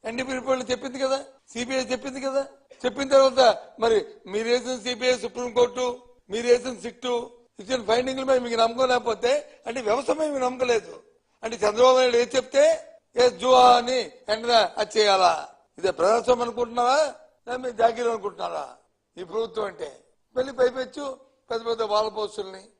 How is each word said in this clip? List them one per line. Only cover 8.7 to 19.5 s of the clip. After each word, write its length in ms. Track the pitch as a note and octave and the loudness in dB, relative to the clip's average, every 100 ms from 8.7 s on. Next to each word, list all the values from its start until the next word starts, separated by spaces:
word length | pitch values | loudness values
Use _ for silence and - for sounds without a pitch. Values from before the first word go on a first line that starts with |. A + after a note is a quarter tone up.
| A#3 C4 | 2 0
లేకపోతే, 380 | B3 A#3+ G#3+ A#3+ D4 - - - | 0 -2 -2 0 -2 -4 -16 -10
అంటే 120 | A#3+ A3 | -6 -2
వ్యవస్థ 300 | A#3 C4 D4+ | -2 -2 -2
మీద 100 | D#4 | -2
మీకు 100 | C#4 B3+ | -2 -4
నమ్మకం 220 | B3+ B3 | -2 0
లేదు 200 | A#3 - - _ _ _ _ | 0 -2 -20 _ _ _ _
అంటే, 120 | A3+ A3+ | -10 -2
చంద్రబాబు 340 | G#3 G#3+ B3 B3+ | -2 4 6 6
నాయుడు 200 | B3+ A#3+ | 4 2
ఏది 80 | B3 C4 | 2 0
చెప్తే 280 | B3+ C#4 D4+ D#4+ - - _ - | 0 4 4 4 -4 -20 _ 2
ఏ 80 | B3 - | 2 2
జువా 200 | B3 B3+ B3+ B3 | 4 8 8 6
అని 200 | A#3+ B3+ F#3 - - | 4 -2 -4 -10 -6
వెంటనే 300 | A3 A#3 A#3 F#3+ - | -4 2 4 2 0
అది 100 | G#3 A3+ | -4 2
చేయాలా? 360 | G#3+ F#3+ F3+ E3 D3 _ _ - | 4 4 4 2 -6 _ _ -6
ఇదే 140 | F#3 F3 | -4 0
ప్రజాస్వామ్యం 440 | F3 A3+ A#3 B3 A#3+ | 2 2 2 0 0
అనుకుంటున్నారా, 520 | A3+ A#3+ A#3 A#3+ C#4 D4+ - _ _ - | -4 -4 0 2 2 0 -4 _ _ -10
లేదా 140 | B3+ | -8
మీరు 140 | B3+ G#3+ | -8 0
జాగీరు 280 | A3+ A3+ A#3+ A3+ | 0 2 -4 -4
అనుకుంటున్నారా 500 | G3 E3+ F3+ E3 C3+ B2 _ _ _ - | -8 -8 -8 -8 -12 -16 _ _ _ -18
ఈ 40 | F3+ | -10
ప్రభుత్వం 340 | G3+ A3+ | -6 -6